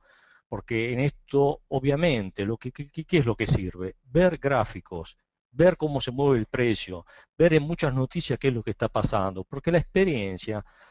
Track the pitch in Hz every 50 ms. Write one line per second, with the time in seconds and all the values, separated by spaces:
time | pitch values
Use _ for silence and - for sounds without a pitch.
0 | _ _ _ _ _ _ _ _ _ - - 101 - - 120 113 113 120 127 120
1 | 135 143 - - _ - - 139 139 143 151 - _ - - 135 131 139 139 143
2 | 170 175 139 113 101 95 - - 98 101 117 - - 127 - - 143 143 - -
3 | 160 - - 165 131 117 107 - 110 101 - - 95 90 87 90 92 95 - _
4 | _ _ 123 160 180 180 165 139 - 139 139 123 107 - - 92 - - 92 85
5 | 78 - - _ _ _ _ _ _ _ _ 127 165 185 170 - 156 156 143 135
6 | - - 120 131 143 143 135 117 107 - - - 123 120 107 - - - 92 85
7 | 82 _ - - - _ _ - 156 175 160 156 143 151 175 - - 147 127 131
8 | 131 - - - - - 131 - - 135 127 117 107 - 101 - 120 110 - 110
9 | 104 - - 104 95 95 95 95 92 - - 139 - 165 170 170 147 - - 190
10 | 196 190 151 117 101 98 95 90 - - 107 104 101 _ _ _ - _